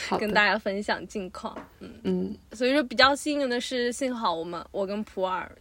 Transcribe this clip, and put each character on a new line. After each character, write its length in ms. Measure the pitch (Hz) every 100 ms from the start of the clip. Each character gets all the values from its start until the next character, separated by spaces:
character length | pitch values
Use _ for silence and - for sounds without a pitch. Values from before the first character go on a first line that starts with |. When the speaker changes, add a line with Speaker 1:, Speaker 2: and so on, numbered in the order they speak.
| -
Speaker 1:
好 80 | 190
的。 60 |
Speaker 2:
跟 120 | 214
大 120 | 214 208
家 120 | 208
分 240 | 214 196
享 240 | 208 190 185
近 220 | 220 185
况。 240 | - 220 - - -
嗯。 100 | 190 -
Speaker 1:
嗯。 340 | 190 185 190 208 -
Speaker 2:
所 120 | 214 254
以 60 |
说 100 | 285
比 140 | 247 233
较 180 | 262
幸 280 | 285 302 294
运 80 | 262
的 100 | 240
是， 320 | - 254 240
幸 240 | 240 262 240
好 180 | 214
我 120 | 165 170
们， 200 | 170 -
我 160 | - 190
跟 160 | 208
普 200 | 214 -
洱 280 | 180 185 - -